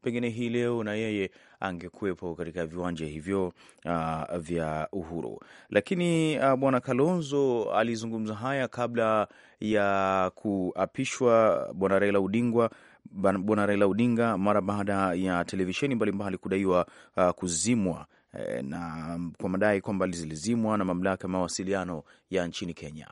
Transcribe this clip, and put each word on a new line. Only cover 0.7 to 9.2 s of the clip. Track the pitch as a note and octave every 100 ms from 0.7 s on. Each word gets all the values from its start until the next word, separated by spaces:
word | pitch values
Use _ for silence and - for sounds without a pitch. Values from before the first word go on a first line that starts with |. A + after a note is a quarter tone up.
| A#2+
na | G#2+
yeye | G#2+ A2 G#2 F#2+ - - _
angekuwepo | F#2+ F2+ F2 - G2+ F2 F2+ E2
katika | E2 E2+ E2
viwanja | F2 F2+ E2 D#2
hivyo, | D2+ D#2+ G2 F2+ - - _ D#2+
ah, | E2+ D#2+ D#2+ E2 F2
vya | D#2+ E2+ D#2 D#2 D#2
Uhuru. | G2 D#2+ E2+ B1 G#1 - - -
Lakini, | G2+ - F3+ F3 E3 D#3+ D3+
ah, | C3+ C3
Bwana | C3+ B2+
Kalonzo | - B2 D#3 F3+ C#3+ C#3+ C3+ A#2+ G#2
alizungumza | G2 A2+ A2+ A2+ A2+ G#2+ G#2
haya | B2 C#3 B2
kabla | - A#2+ A#2 A2 A2